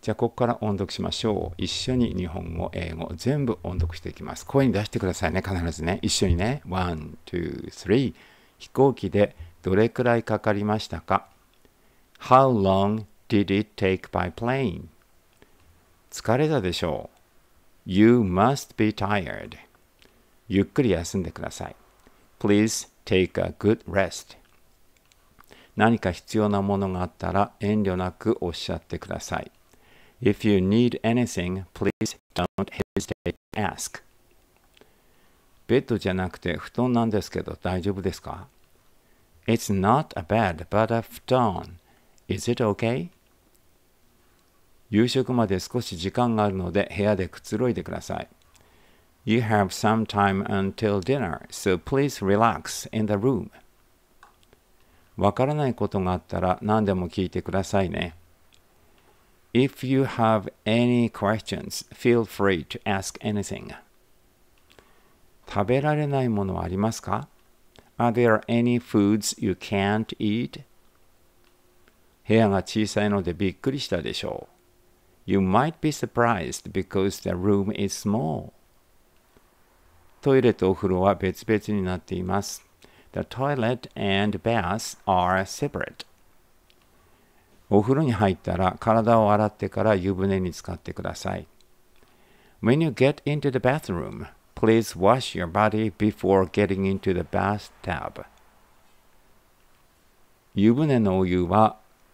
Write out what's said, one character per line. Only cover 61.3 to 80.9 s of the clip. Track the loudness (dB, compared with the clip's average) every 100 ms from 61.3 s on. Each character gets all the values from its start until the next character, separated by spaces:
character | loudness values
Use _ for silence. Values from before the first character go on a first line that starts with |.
| 0 -4 -8 -8 -12 -14
feel | -2 4 4
free | 2 0 2 2 -2
to | -8
ask | -4 -4 -4 -8
anything. | -4 -4 -6 -10 -12 -16 _ _ _ _ _ _ _ _ _ -20 _ _ _ _ _ _ -6
食 | -2 2
べ | 2
ら | 2 0
れ | 0
な | 0
い | 0
も | 0 -2
の | -4
は |
あ | -4
り | -2
ま | -2
す | -4
か？ | -6 -6 -6 _ _ _ _ -20 _ 0
Are | 0
there | 4 4 4 2
any | 0 2 0
foods | 2 2 4 2 0 -4
you | -4
can't | -4 -4 -2 0 0 -4 -4
eat? | -2 -2 -4 -10 -20 _ _ _ _ _ _ _ _ _ _ _ _ _ _ _ 2
部 | 4
屋 | 4
が | 2
小 | -2 -2 -2
さ | 0
い | 0
の | 0
で | -2
び | -2 -4
っ | -2
く | -4
り | -4
し | -4
た | -4
で | -4
し | -8
ょ | -8 -10 -14 _ _ _ _ _ _ _ 0
う。 |
You | 2
might | 4 2 2 -2
be | -4
surprised | -4 -4 2 2 2 -4 -8 -6
because | -6 -2 0 0 -2
the | -6
room | 0 2 2 2 -2
is | -4
small. | -4 -2 -2 -2 -4 -8 _ _ _ _ _ _ _ _ _ _ _ _ _ _ _ _ _
ト | 4 6
イ |
レ | 6
と | 4 2
お | 2
風 |
呂 | 0